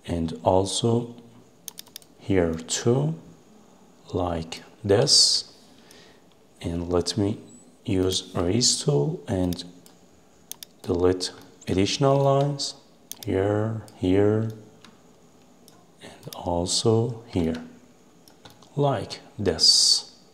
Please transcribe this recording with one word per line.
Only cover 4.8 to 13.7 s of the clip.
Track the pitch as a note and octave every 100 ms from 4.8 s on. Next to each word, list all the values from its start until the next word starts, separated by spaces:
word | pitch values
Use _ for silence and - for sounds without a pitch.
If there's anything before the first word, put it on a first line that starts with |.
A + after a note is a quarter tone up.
this. | G#2 G2 D3 - - - - - - - - - - - - _ - -
And | F#2 E2+ E2+
let | F2 - -
me | G2+ A2+ - - - _
use | - F#2+ F#2 F#2 - -
erase | F2 A2 B2+ -
tool | - C#3+ D3 E3+ -
and | F#2+ F2+ F2 - - - - - _ _ _ _ - - -
delete | - F2 F2+ F2+ - - - - -
additional | F#2 G2 - C#3 C#3
lines | C#3 C#3 C#3+ C#3+ - - _ _ _ -
here, | G#2 F#2+ G2 G#2 A2